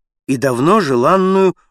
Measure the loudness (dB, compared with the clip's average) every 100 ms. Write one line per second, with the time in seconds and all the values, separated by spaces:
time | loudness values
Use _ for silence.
0 | _ _ -8 -4 -2 -2 0 0 0 0
1 | 0 0 0 0 0 -2 _